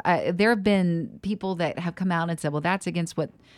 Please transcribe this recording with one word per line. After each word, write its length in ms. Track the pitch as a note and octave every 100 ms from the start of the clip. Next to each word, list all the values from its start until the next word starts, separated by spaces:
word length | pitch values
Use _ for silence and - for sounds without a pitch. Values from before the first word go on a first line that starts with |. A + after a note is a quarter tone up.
| -
Uh, 260 | E3+ B2+
there 180 | F3 G#3
have 140 | A#3
been 540 | G3 G3 F3+ E3 D#3+ -
people 320 | G3 G#3 F#3+ F3+
that 240 | D#3+ -
have 160 | F3 E3
come 160 | F#3
out 180 | E3+ E3+
and 100 | E3
said, 120 | D#3
"Well, 100 | D3
that's 240 | D#3+ F#3+ -
against 320 | E3+ E3 -
what 140 | D#3 - _